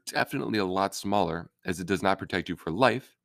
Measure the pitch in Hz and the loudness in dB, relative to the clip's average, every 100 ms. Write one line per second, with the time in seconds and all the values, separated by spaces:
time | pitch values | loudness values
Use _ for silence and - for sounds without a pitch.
0 | - - - 139 120 110 92 92 98 - | -4 -2 -2 -2 -2 0 0 0 0 -2
1 | 101 101 85 82 82 _ 92 90 90 95 | 0 2 2 -2 -8 _ -6 -4 0 2
2 | 98 98 90 92 90 82 - 90 127 120 | 2 0 -2 -4 -4 -6 -4 2 4 2
3 | - _ | -4 _